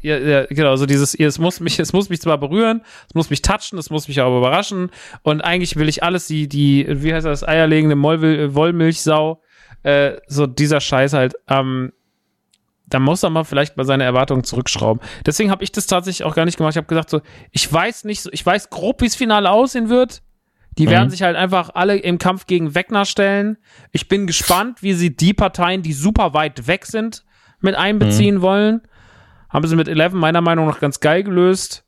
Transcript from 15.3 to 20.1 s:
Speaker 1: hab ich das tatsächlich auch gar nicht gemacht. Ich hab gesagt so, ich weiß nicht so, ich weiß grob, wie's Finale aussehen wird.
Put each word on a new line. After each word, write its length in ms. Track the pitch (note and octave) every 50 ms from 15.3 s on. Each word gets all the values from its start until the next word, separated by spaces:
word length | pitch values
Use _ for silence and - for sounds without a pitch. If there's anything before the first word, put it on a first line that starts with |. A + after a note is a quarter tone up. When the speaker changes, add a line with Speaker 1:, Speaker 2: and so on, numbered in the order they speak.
| D#3 - A3 G3+
Speaker 1:
hab 100 | F#3+ F#3+
ich 100 | G3 -
das 140 | - G#3 -
tatsächlich 380 | - G3 F3+ F3+ F#3+ F3 - E3+
auch 100 | D#3 D3+
gar 120 | E3+ E3
nicht 120 | F3 E3+
gemacht. 160 | - E3 D#3 D3+
Ich 40 |
hab 100 | E3 D#3
gesagt 240 | - E3 D#3+ D#3 -
so, 100 | - D3+ - - - - - _
ich 200 | - C#3 - -
weiß 340 | D3+ E3 F3+ A3+ A#3 - -
nicht 160 | G#3 G#3 -
so, 100 | - - -
ich 100 | D3+ -
weiß 280 | F3 F#3 G#3 - _
grob, 300 | - - - G#3+ - -
wie's 140 | A#3+ A3+ -
Finale 360 | - B3+ A3+ G#3+ G#3 G3+ F3+
aussehen 380 | G3 A3 C4 C4 - B3 A3+ A3
wird. 340 | A#3+ B3 B3+ B3